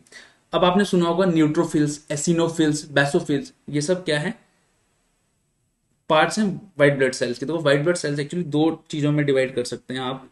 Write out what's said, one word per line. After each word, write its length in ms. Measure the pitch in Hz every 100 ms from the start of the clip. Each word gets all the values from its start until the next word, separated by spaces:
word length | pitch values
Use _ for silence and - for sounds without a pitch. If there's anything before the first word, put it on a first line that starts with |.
| - - - _ _
अब 100 | 165 180
आपने 200 | 185 196
सुना 220 | 180 170
होगा 180 | 170 190
neutrophils, 800 | 160 151 156 151 160 147 - -
eosinophils, 720 | 147 - 165 165 165 156 147 -
basophils, 640 | 139 143 175 - 139 - _ -
ये 120 | 147
सब 220 | 147 180 180
क्या 140 | 147
है, 180 | 175 233 _ _ _ _ _ _ _ _ _ _ _ _ _ _ _ _ -
parts 300 | 160 165 208
हैं 60 | 208
व्हाइट 480 | 147 - - 147 135
blood 180 | 131
cells 260 | 127 123 120
के। 60 | 143
देखो, 140 | 160
white 220 | 147 147
blood 140 | 156 175
cells 220 | 151 143
actually 260 | 143 175 156
दो 360 | 151 160 160 _
चीज़ों 220 | 156 147
में 140 | 147 139
divide 300 | 131 127 123
कर 80 | 123
सकते 280 | 113 -
हैं 80 | 131
आप 280 | 127 127 -